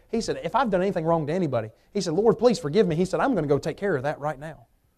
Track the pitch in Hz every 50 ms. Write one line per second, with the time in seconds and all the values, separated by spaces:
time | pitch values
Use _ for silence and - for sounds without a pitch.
0 | _ _ - 226 190 - 143 135 139 170 156 226 277 220 190 175 180 202 185 175
1 | 160 160 170 165 151 135 160 190 185 143 123 117 110 110 - _ _ _ - 208
2 | 185 175 151 185 220 233 185 - 214 254 220 - - 143 147 214 214 175 156 156
3 | 190 180 - 156 190 269 254 180 151 139 147 135 - 165 143 - 196 208 170 131
4 | 123 147 156 123 139 151 147 131 147 160 147 - - _ _ _ _ _ _